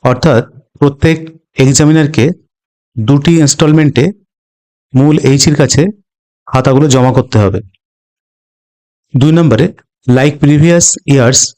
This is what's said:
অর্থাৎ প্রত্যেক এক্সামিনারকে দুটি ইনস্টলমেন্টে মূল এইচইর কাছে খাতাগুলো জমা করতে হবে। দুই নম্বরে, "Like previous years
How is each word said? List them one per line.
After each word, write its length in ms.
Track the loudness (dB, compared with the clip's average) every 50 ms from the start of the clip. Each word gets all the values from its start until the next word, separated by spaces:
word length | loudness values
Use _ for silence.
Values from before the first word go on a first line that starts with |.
| _
অর্থাৎ 420 | -2 -4 -2 -2 0 0 0 -2 -6 _ -20 _ _ _ _
প্রত্যেক 500 | -2 -2 -2 -2 -2 -2 -2 -2 -6 -16 -20 -20 _ _ _ -2
এক্সামিনারকে 680 | 0 0 2 2 2 2 2 2 0 -2 -2 -2 -2 -2 -2 -6 _ _ _ _ _ _ _ _ _ _ _ -10
দুটি 400 | -2 0 0 0 2 0 0 2
ইনস্টলমেন্টে 720 | 0 0 0 0 0 0 2 2 0 0 0 0 -2 -2 -4 _ _ _ _ _ _ _ _ _ _ _ _ _ _ _ -2
মূল 220 | 0 2 2 2 2
এইচইর 380 | 0 0 0 0 0 -2 0
কাছে 300 | 0 0 0 0 -2 -2 -2 -4 _ _ _ _ _ _ _ _ _ _
খাতাগুলো 440 | -6 -4 -2 0 0 0 2 2 2
জমা 240 | 2 2 0 0 0
করতে 240 | -2 -4 -2 -2 0
হবে। 200 | 0 0 -2 -6 -10 -12 _ _ _ _ _ _ _ _ _ _ _ _ _ _ _ _ _ _ _ _ _ _ _ _ _ _ _ _ _ 0
দুই 140 | 2 2
নম্বরে, 420 | 2 2 2 2 2 0 0 -2 -4 _ _ _ _ _ _ -2
"Like 320 | 0 0 0 -2 -2 -2
previous 460 | 0 0 2 2 2 2 2 0 0 -2 -4 -6 _ -2
years 340 | 0 2 2 2 0 0 -2 -4 -8